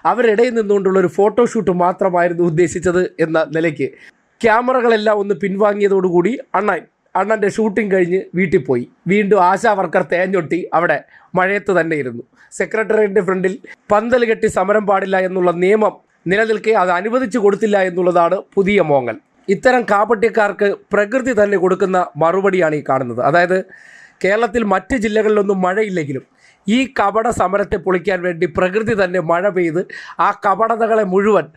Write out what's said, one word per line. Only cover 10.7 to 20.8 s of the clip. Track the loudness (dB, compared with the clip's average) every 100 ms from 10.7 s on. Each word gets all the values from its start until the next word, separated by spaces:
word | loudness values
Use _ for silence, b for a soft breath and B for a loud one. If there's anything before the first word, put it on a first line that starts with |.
അവിടെ | 0 0 -2 -6 b b -2
മഴയത്ത് | 0 -2 0 0
തന്നെ | 0 -2
ഇരുന്നു. | -4 -8 -16 b b
സെക്രട്ടേറിയറ്റിൻ്റെ | -8 -4 -4 0 0 2 0
ഫ്രണ്ടിൽ | 0 -2 -2 -6 B B -2
പന്തൽ | 0 2 0 0
കെട്ടി | 0 -2
സമരം | 0 0 0 2
പാടില്ല | -2 0 -2
എന്നുള്ള | -2 0 0
നിയമം | 2 2 2 2 -2 _ _ -4
നിലനിൽക്കെ | 0 0 -2 0
അത് | 2 2
അനുവദിച്ചു | 0 -2 -2 -2 0
കൊടുത്തില്ല | 2 2 0 2
എന്നുള്ളതാണ് | 0 0 2 2 2 0 -4 -2
പുതിയ | 2 2
മോങ്ങൽ. | 2 0 0 -8 _ _ -4
ഇത്തരം | 0 2 2
കാപട്യക്കാർക്ക് | 2 0 2 0 0 0 0 0 -2 -2